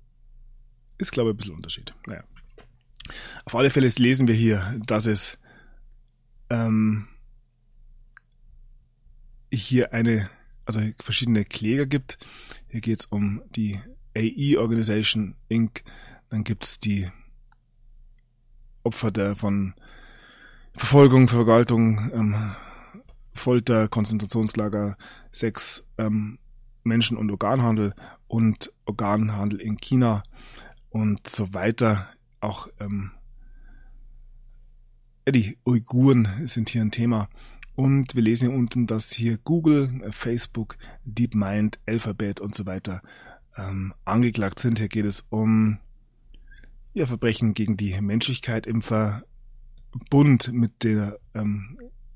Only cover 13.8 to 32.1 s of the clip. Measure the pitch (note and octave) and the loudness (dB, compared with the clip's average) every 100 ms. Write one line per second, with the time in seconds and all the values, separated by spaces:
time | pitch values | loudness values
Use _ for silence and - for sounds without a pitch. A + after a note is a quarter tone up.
13.8 | - - - A2 A2+ - C#3+ C#3+ A2+ A2+ | -12 -20 -10 -4 -2 -2 0 2 2 0
14.8 | A2 G#2+ G#2+ A2 G2+ - - A2+ A2 - | 0 0 0 -2 -4 -8 -4 0 0 -4
15.8 | - - - - _ A2 G#2 G#2+ - - | -18 -20 -20 -20 _ -6 -4 -2 0 0
16.8 | G#2+ G2+ F#2 - - - - _ _ _ | 0 -2 -4 -10 -20 -20 -20 _ _ _
17.8 | - - - - _ _ _ - - - | -20 -20 -20 -20 _ _ _ -20 -20 -10
18.8 | A#2 - A2+ G2+ G2 G2+ G#2 G2+ F#2+ - | -6 -4 -4 -2 -2 -2 -2 -2 -2 -8
19.8 | - - - - - - - - - - | -20 -20 -20 -20 -20 -20 -20 -20 -18 -6
20.8 | - C#3 C#3 C3 B2 A#2+ A2+ A2+ A#2+ A#2 | 4 8 10 10 6 6 6 6 6 4
21.8 | A2+ G#2+ A2 A#2 G#2+ G#2 G#2+ - - - | 2 2 -2 -2 0 -2 -4 -8 -16 -20
22.8 | - - - - - - - B2 A#2 A2+ | -20 -20 -20 -20 -20 -6 0 2 2 2
23.8 | G#2+ A#2 G#2 A2 G2+ A2+ G#2+ - G#2 G#2 | 2 0 0 0 0 0 0 0 -2 -2
24.8 | G#2 G2 - - - - A2+ - - - | -4 -6 -14 -20 -12 -6 -4 0 0 -2
25.8 | - - A2 G#2+ G#2 B2+ - - - - | -6 -6 -2 -2 -4 -10 -20 -20 -20 -8
26.8 | A#2 A2+ A#2+ A2 G#2+ G2+ G#2 C3 A#2+ A2 | -2 0 0 -2 -4 -2 0 2 2 0
27.8 | G#2 - - - - A2+ A2+ G#2+ - - | -2 -6 -16 -20 -6 0 2 0 -6 -10
28.8 | - G#2 G#2 G#2+ G#2+ G#2 G2+ G2+ A2 G#2+ | -10 -4 0 0 0 -2 -4 -4 -6 -8
29.8 | - C3 A#2+ G#2+ - - - - - - | 0 2 2 0 -4 -16 -20 -20 -20 -20
30.8 | - A2 G#2+ G2+ - - G2 F#2+ G2 A#2 | -8 -2 0 0 -2 -4 -4 -2 -2 2
31.8 | A#2 G2+ F#2+ | 2 0 -4